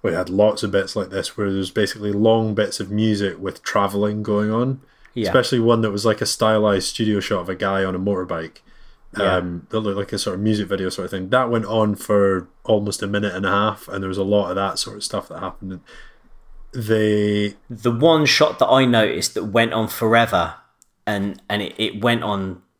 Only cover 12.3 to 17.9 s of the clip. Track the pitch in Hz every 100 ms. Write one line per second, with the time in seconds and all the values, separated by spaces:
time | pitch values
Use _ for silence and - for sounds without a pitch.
12.3 | 95 87 _ - 107 104 - 101 101 104
13.3 | 92 95 101 107 101 - 98 95 95 95
14.3 | 104 90 92 98 90 - 107 - 104 -
15.3 | 80 92 - 95 90 _ - - _ _
16.3 | - - - - 127 107 110 107 104 104
17.3 | 104 104 - _ 117 123